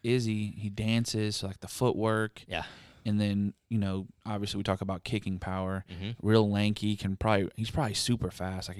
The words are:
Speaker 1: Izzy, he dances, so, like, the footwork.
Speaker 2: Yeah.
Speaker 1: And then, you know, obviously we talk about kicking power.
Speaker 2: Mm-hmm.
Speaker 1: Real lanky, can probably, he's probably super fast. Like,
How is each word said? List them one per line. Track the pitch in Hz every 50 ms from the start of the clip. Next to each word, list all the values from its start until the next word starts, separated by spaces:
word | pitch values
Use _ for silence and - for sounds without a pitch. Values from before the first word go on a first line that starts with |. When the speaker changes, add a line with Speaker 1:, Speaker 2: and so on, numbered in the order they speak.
| -
Speaker 1:
Izzy, | 117 123 127 117 110 110 107 107 104
he | - 95 104 104
dances, | 101 - 110 110 113 117 117 - - 110 107 107 104
so, | - -
like, | 98 95 -
the | - -
footwork. | - - 127 123 - - 107 110 110 110 110 104 - - -
Speaker 2:
Yeah. | - 92 80 - - - - - - - - -
Speaker 1:
And | 110 104 104
then, | 104 101 101 101 101 101 - _ _ -
you | 113
know, | 110 98 98 95 98 92 - - _ -
obviously | 110 107 101 104 98 95 98
we | 95
talk | - 95 -
about | 98 95 95 95 -
kicking | - - 104 - 95 95
power. | 90 - 95 92 95 92 92 95 95 - -
Speaker 2:
Mm-hmm. | 95 87 98 104 117 - -
Speaker 1:
Real | 104 110 113 107 104
lanky, | 101 101 104 107 104 - 104 107 104
can | 101 - 98 95
probably, | - 104 107 107 98 98 - -
he's | - 113 110
probably | - 160 147 107 98
super | - - - 120 101 90 90
fast. | - - 90 95 95 92 90 -
Like, | 90